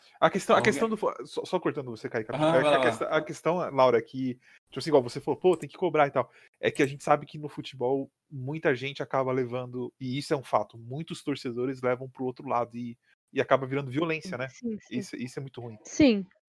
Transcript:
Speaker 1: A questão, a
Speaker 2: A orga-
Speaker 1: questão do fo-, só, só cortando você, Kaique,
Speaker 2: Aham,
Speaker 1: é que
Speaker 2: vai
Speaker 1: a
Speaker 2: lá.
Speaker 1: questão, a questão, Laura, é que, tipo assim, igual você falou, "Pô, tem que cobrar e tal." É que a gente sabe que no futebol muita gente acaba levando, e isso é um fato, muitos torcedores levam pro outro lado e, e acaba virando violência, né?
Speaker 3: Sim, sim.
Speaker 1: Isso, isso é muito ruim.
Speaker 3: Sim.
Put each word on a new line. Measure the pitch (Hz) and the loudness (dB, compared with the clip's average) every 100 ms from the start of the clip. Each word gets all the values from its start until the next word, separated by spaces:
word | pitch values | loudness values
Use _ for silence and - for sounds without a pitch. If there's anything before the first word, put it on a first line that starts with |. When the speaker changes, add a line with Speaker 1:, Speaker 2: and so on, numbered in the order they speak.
| _ _ | _ _
Speaker 1:
A | 160 | 2
questão, | 190 - 202 | 2 4 4
a | |
Speaker 2:
A | |
orga- | 226 | 4
Speaker 1:
questão | 277 226 | 2 0
do | 220 | 0
fo-, | 151 - 139 | -2 -4 -8
só, | - | -8
só | - 180 | -4 -2
cortando | 165 147 127 | -2 -4 -6
você, | 110 - | -10 -4
Kaique, | 117 110 | -4 -4
Speaker 2:
Aham, | 135 156 170 | 0 4 4
Speaker 1:
é | |
que | |
Speaker 2:
vai | 147 | 4
Speaker 1:
a | 139 | 4
Speaker 2:
lá. | |
Speaker 1:
questão, | 123 113 - | 4 0 0
a | 156 | 0
questão, | 151 147 160 175 156 | -2 -4 -2 0 0
Laura, | 135 127 117 | 6 6 6
é | |
que, | - 131 131 123 _ _ _ | 2 -4 -4 -6 _ _ _
tipo | 135 | -8
assim, | 160 | 4
igual | 143 | 4
você | 120 139 | 4 -2
falou, | - 131 | -4 2
"Pô, | 180 165 | 2 2
tem | 147 | -2
que | - | -4
cobrar | 180 151 143 | 0 4 4
e | |
tal." | 135 - _ _ _ | 2 -2 _ _ _
É | - | -2
que | - | 2
a | 135 | 0
gente | 143 | 0
sabe | - 147 147 | 0 0 0
que | 151 | -12
no | 147 | -12
futebol | - - 131 123 139 135 _ _ | -10 -12 -6 -2 -2 -4 _ _
muita | 135 127 160 160 | -10 -8 -2 0
gente | 123 135 139 | 0 -4 -8
acaba | 139 135 131 | -2 -2 0
levando, | 131 120 123 127 127 123 - | 0 -2 -4 -6 -8 -10 -8
e | 131 139 | -6 -6
isso | - | -2
é | 147 | -4
um | |
fato, | - 113 104 117 | 0 -2 -2 -8
muitos | 117 139 160 170 | -10 -10 -8 -8
torcedores | 151 135 131 117 127 131 | -6 -4 -4 -4 -4 -2
levam | 127 123 131 | -2 -2 -4
pro | - | -6
outro | 127 123 139 | -6 -6 -4
lado | 120 117 120 | -2 -2 -6
e, | 120 113 _ _ _ | -10 -12 _ _ _
e | 131 | -2
acaba | 123 131 131 | 4 4 4
virando | 135 135 | -4 -2
violência, | 135 165 160 185 123 | -2 -2 -4 -6 -8
né? | 131 | -8
Speaker 3:
Sim, | - 240 208 | -8 -8 -8
sim. | - 233 | -6 -8
Speaker 1:
Isso, | 196 - | -6 -8
isso | 123 151 | -10 -10
é | |
muito | 135 - | -12 -12
ruim. | 117 107 | -14 -14
Speaker 3:
Sim. | - - 277 208 185 _ | -6 4 6 6 -2 _